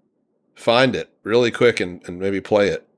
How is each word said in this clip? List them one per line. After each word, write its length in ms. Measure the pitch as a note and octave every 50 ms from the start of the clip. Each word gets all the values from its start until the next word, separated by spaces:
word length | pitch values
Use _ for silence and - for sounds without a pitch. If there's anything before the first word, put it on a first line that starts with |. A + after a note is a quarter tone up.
| _ _ _ _ _ _ _ _ _ _ _
find 420 | - - A#2 A#2 B2 C3+ B2+ G2+
it 140 | - - - _ _ -
really 260 | G2 A2+ A#2+ B2 A#2
quick 300 | A2+ - B2 A#2 G#2+ -
and, 220 | G2 F2+ F2+ E2+ -
and 120 | - F2 F2+
maybe 220 | F#2+ G2 G2 F#2
play 260 | - - G#2+ G#2 G2+
it, 180 | F#2 D#2+ - - _ _